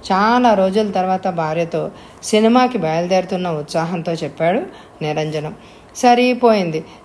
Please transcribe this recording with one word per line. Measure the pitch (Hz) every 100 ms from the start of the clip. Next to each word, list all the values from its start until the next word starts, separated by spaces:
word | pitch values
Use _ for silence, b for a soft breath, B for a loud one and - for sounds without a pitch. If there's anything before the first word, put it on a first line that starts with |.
| -
చాలా | 190 208 247 247
రోజుల | 208 190 190 214
తర్వాత | 190 185 185 190
భార్యతో | 170 156 160 165 165 156 - B B
సినిమాకి | - 214 220 247 254 240
బయలుదేరుతున్న | 160 160 175 185 180 185 180
ఉత్సాహంతో | 156 147 170 165 190 175
చెప్పాడు | 165 156 - 165 208 381 B B -
నిరంజనం. | 151 151 156 156 151 202 B B B -
"సరిపోయింది, | 247 240 247 247 240 220 175 156 - B